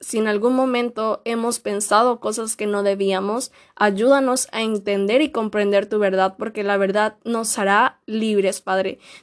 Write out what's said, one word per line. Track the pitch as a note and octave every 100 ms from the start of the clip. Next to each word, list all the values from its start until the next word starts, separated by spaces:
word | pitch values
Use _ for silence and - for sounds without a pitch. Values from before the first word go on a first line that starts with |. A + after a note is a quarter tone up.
si | - A3
en | A3
algún | G#3 A#3
momento | B3+ C4 B3 A#3+ A#3 A3 -
hemos | A3+ A#3 A#3 A#3
pensado | G#3+ G3+ - G#3+ A#3+ A#3
cosas | A3 A3 A3
que | - G#3
no | G3+
debíamos. | G3+ G3 G3 F#3+ G3 A#3 - _ _ -
Ayúdanos | G#3 G3 A#3+ C#4 C4 B3+ -
a | A3
entender | A3 G#3+ G#3 G3+ G3 B3
y | D4+
comprender | A#3 A3 G#3+ G3+ G3+ G3+
tu | G#3+
verdad, | G3+ F#3+ F#3+ F#3+
porque | G#3+ G#3+
la | G3+ G3+
verdad | G3 G#3 G#3+ G#3+
nos | A3+ A#3 A3+ -
hará | G3 G3+ B3+ -
libres, | - A3 A3 G3+ F#3+ G3+
Padre. | - F#3+ F#3+ - - -